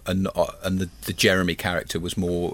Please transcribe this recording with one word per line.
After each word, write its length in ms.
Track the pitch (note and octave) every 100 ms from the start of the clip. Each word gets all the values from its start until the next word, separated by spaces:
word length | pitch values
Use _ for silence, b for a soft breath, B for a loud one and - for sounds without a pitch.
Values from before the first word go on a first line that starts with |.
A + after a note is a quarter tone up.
| -
and, 220 | F#2+ F#2+ -
uh, 160 | - -
and 140 | F#2 F#2
the, 120 | F2+ - -
the 60 |
Jeremy 420 | F2 G#2+ F#2 F2+ E2
character 440 | G2 F2 - E2+
was 160 | F2 -
more 380 | F2 F2 F2